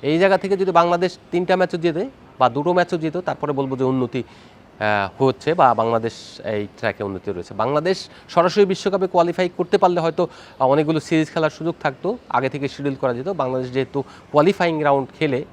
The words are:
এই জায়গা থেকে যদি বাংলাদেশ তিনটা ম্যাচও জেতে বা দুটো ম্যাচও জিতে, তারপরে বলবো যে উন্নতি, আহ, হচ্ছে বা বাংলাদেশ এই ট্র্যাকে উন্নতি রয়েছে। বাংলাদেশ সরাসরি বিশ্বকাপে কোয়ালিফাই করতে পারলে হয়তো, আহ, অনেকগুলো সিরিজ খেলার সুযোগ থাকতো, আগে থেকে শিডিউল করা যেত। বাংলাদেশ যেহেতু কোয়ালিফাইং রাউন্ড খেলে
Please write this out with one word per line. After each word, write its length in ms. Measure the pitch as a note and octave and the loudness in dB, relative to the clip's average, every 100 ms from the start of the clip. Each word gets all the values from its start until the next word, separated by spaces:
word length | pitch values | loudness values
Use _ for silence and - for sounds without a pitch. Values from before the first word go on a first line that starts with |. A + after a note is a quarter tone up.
এই 180 | C3+ D#3+ | 0 2
জায়গা 180 | F#3+ F#3+ | 4 2
থেকে 200 | F#3+ F#3+ | 0 0
যদি 140 | F#3 | 2
বাংলাদেশ 460 | E3+ F3 F3 F3+ - - | 4 4 2 0 -4 -6
তিনটা 240 | F3 F3+ F#3 | -4 0 2
ম্যাচও 220 | F3+ F3 | 2 0
জেতে 320 | E3+ D#3 B3+ - - - | -2 -2 -6 -10 -20 0
বা 100 | B2 | 0
দুটো 240 | A#2+ D3+ | 2 0
ম্যাচও 240 | F3+ F3 F3 | 2 0 -2
জিতে, 240 | D#3+ E3 | -4 -4
তারপরে 300 | F3+ C#3 D3 | -6 -4 -4
বলবো 260 | C#3 C#3 C3 | -2 -2 0
যে 60 | |
উন্নতি, 400 | C3 C3 B2 C3 A2+ - - - - - | 0 0 -2 -4 -8 -16 -20 -20 -20 -4
আহ, 440 | G#2+ G#2 G2 - | 0 0 -2 0
হচ্ছে 300 | C3+ B2 - | 0 0 -2
বা 200 | F3 C3+ | 4 4
বাংলাদেশ 680 | A2+ A2+ A#2 A2+ - - - | 4 2 0 -2 -8 -18 -12
এই 280 | - G#2+ G2+ - | -6 -4 -6 -4
ট্র্যাকে 260 | A2+ G2 | -6 -4
উন্নতি 280 | G#2 F#2+ G2+ | -6 -6 -8
রয়েছে। 220 | F2+ F2 | -8 -10
বাংলাদেশ 560 | G2+ A2+ D3 E3 F#3 - - - | -4 -2 0 -2 -4 -6 -20 -2
সরাসরি 360 | - F3 G#3 G3 | 2 2 4 2
বিশ্বকাপে 420 | F#3+ G3+ F#3+ F#3 | 2 -2 -2 0
কোয়ালিফাই 420 | F3+ E3+ E3+ F3+ - | 2 2 0 -2 -2
করতে 200 | E3+ G3 | -2 2
পারলে 220 | F#3 F3 | 2 2
হয়তো, 240 | E3 D#3 | -2 0
আহ, 440 | E3+ - - - C3 | -4 -4 -20 0 2
অনেকগুলো 320 | C#3+ D3+ D#3+ | 4 2 -2
সিরিজ 320 | - D#3+ D#3 | 0 0 0
খেলার 160 | E3+ D#3 | -2 -2
সুযোগ 260 | - D#3+ E3 | -2 -8 -4
থাকতো, 360 | D3+ C3 F3+ A#3+ - | -6 -4 -6 -6 -4
আগে 200 | B2 C3 | -2 -2
থেকে 180 | C#3 C3+ | -4 -6
শিডিউল 280 | - C#3+ C3+ | -4 -6 -2
করা 180 | C3+ | -2
যেত। 160 | A#2+ C3+ | -2 -6
বাংলাদেশ 440 | F3+ C3 C3 B2+ | -4 -4 -4 -4
যেহেতু 300 | B2+ C3 C#3 C3+ - - | -4 -4 -6 -8 -14 -2
কোয়ালিফাইং 520 | D3 D#3+ G3 F3 D#3 | 2 2 0 -2 0
রাউন্ড 260 | D3 C#3 C3 - | 0 0 -2 -4
খেলে 240 | D#3 B2+ - | -4 -4 -8